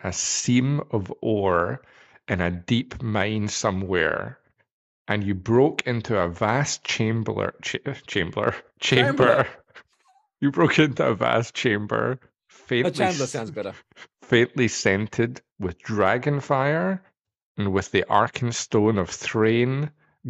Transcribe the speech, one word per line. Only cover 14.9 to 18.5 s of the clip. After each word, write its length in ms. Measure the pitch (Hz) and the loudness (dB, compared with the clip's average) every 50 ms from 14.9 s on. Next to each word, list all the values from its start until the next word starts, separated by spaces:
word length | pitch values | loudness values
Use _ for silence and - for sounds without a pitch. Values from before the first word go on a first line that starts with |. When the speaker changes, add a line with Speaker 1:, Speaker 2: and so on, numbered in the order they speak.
| 98 98 110 107 - - 117 120 127 - - _ _ - | 2 2 0 -2 -2 -2 -2 -2 -2 -8 -18 _ _ -8
Speaker 1:
with 200 | - 90 87 - | -8 -8 -8 -8
dragon 600 | - - 110 104 98 95 104 123 127 147 143 139 | -10 -4 0 2 2 2 2 0 0 -2 -2 -2
fire 640 | 135 - 147 135 131 143 151 160 180 190 196 185 - _ _ _ _ _ _ _ _ _ _ - | -2 0 0 0 2 0 0 0 -2 -2 -4 -6 -8 _ _ _ _ _ _ _ _ _ _ -4
and 160 | 104 101 95 | -2 0 0
with 180 | 98 98 - | 0 0 0
the 140 | - 185 - - | 0 0 2 2
Arkenstone 920 | 104 101 110 120 - - 123 120 | 4 2 2 2 0 -4 -4 -4